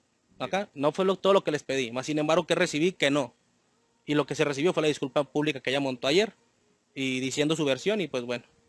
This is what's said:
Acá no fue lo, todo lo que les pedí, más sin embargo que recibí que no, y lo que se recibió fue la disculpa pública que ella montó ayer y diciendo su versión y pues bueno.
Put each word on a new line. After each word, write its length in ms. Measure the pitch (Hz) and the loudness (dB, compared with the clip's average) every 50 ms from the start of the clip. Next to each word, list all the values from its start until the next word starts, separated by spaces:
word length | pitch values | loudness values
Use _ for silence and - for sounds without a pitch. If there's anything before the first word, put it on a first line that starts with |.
| _ _ _ _ _ _ _ - | _ _ _ _ _ _ _ -10
Acá 300 | 131 123 - 190 202 - - | -6 -4 -4 -4 -4 -6 -4
no 180 | 143 139 151 151 | -2 0 0 2
fue 120 | - 190 | 2 2
lo, 120 | 190 185 | 2 0
todo 160 | - - 190 196 | 2 4 4 4
lo 100 | 196 - | 4 4
que 80 | 165 | 2
les 140 | 151 143 - | -2 -4 -4
pedí, 260 | - 135 135 127 113 | -4 -2 -2 -2 -2
más 160 | 117 131 127 | -4 -6 -4
sin 140 | 156 151 151 | -2 -2 0
embargo 260 | 151 156 160 175 170 | 2 2 2 2 2
que 80 | - 170 | 2 0
recibí 380 | 165 180 160 - 147 160 190 180 | 0 0 0 0 0 0 0 0
que 180 | - 151 139 | 0 0 2
no, 240 | 143 147 127 - - _ _ _ _ _ _ _ _ _ _ _ _ _ _ | 2 2 0 -2 -6 _ _ _ _ _ _ _ _ _ _ _ _ _ _
y 80 | - 147 | 0 0
lo 120 | 147 139 | 0 0
que 100 | - 147 | 0 0
se 80 | 139 151 | 0 0
recibió 280 | 143 139 135 147 185 165 | 0 0 0 0 0 0
fue 100 | 160 156 | 2 0
la 60 | 156 | 0
disculpa 360 | 139 - 147 135 - 151 143 | 0 -2 -4 -2 0 -2 -2
pública 340 | - - 147 147 156 139 131 | 0 -2 -2 -2 -2 -2 -4
que 120 | - 131 | -4 -4
ella 100 | 131 143 | -2 -2
montó 260 | 139 135 127 123 - | -2 -2 -4 -4 0
ayer 280 | 135 151 185 220 214 - _ _ _ _ _ _ _ _ _ _ _ - | 2 2 2 2 0 -2 _ _ _ _ _ _ _ _ _ _ _ -8
y 240 | 139 135 131 127 127 | -6 -4 -2 -2 -2
diciendo 380 | 131 131 127 143 147 151 160 | -4 -2 0 0 0 0 0
su 80 | 156 156 | 0 0
versión 360 | 139 131 127 - 190 214 214 | 0 0 0 -2 -2 -2 -2
y 60 | 175 | -2
pues 160 | 143 - 127 120 | -4 -6 -6 -6
bueno. 220 | 123 120 120 - _ _ _ _ | -4 -6 -8 -8 _ _ _ _